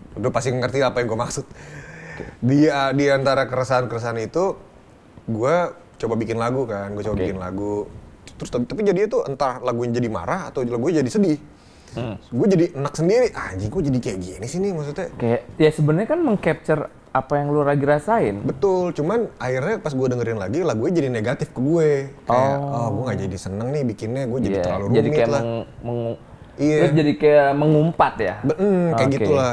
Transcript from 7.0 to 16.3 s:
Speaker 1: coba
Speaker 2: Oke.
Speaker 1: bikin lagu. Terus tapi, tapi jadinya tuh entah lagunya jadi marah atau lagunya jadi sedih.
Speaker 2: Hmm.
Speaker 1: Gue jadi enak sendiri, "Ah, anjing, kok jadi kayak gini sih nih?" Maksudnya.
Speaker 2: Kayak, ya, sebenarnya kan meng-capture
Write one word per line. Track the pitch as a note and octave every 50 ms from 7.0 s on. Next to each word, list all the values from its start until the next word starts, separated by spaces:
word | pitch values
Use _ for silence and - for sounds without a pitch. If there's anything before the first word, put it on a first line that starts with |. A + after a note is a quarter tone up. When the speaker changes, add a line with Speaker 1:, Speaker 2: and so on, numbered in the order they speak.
Speaker 1:
coba | G2+ A2 G#2
Speaker 2:
Oke. | G2
Speaker 1:
bikin | F#2 F2+ F#2+ F#2+
lagu. | F2+ F#2 F#2 G2 G2+ G#2 G#2 G#2 G#2 - - - - - - - - - -
Terus | - - -
tapi, | - B2 A#2+
tapi | - - F3+
jadinya | G#3+ G3+ F3+ F3+ G#3 G#3+
tuh | B3+ F#3 -
entah | - C#3 - C#3+ C3 B2 B2+
lagunya | A#2 B2+ A#2+ A#2 B2 B2 A#2
jadi | B2 B2 A2+
marah | G#2+ F2+ E2+ G#2+ D#3+ F#3+ D#3+ B2
atau | - C#3+
lagunya | B2+ A#2+ A#2+ A#2 A#2+ E3 F3 D3+
jadi | C3+ A#2
sedih. | - A3 G3+ E3+ D3+ C#3+ - - - - - - - - - -
Speaker 2:
Hmm. | - A#2+ A#2+ A2 G2 - -
Speaker 1:
Gue | - A#2+ A#2+ D3 G#3
jadi | F#3+ E3 E3+ E3+
enak | - C3+ C#3 - -
sendiri, | - D#3 F3+ G#3+ B3 B3+ -
"Ah, | - - - G2
anjing, | F#2 F#2 G2+ G#2+
kok | G#2 F#3+
jadi | D#3 C#3+ C3 B2
kayak | A#2 B2 G2+ F#2+
gini | F2+ F2+ F2+ F2+ G#2
sih | B2+ D#3+ F3+
nih?" | G3 G3+
Maksudnya. | F#3 D#3 D3 C#3+ D3 - F#3 - -
Speaker 2:
Kayak, | - A#2+ A#2 A#2 A#2 - - -
ya, | - D#3 D3+
sebenarnya | D3+ - D3+ C#3+ D3+ E3+ A3+ -
kan | D4+ F4
meng-capture | E4+ C#4